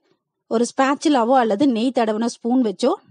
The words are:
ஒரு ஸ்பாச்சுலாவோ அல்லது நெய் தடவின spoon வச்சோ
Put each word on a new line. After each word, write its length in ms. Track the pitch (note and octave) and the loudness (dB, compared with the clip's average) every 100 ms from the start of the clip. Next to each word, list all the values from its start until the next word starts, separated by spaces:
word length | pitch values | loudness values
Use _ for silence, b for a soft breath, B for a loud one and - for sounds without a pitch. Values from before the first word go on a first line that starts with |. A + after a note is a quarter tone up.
| _ _ _ _ - | _ _ _ _ -4
ஒரு 140 | A3+ A#3+ | -2 -2
ஸ்பாச்சுலாவோ 680 | - C4+ C#4+ D#4+ C#4 A#3 C4 | 0 0 0 0 2 2 2
அல்லது 280 | A3+ G3+ C#4+ | 2 2 0
நெய் 280 | A3 B3+ B3 | 0 -2 -2
தடவின 300 | A3 G#3+ A#3 | -2 -2 -4
spoon 360 | - A#3 C4 | -6 -2 0
வச்சோ 280 | A3 F#3 B3 F#4 _ | 0 0 -2 -2 _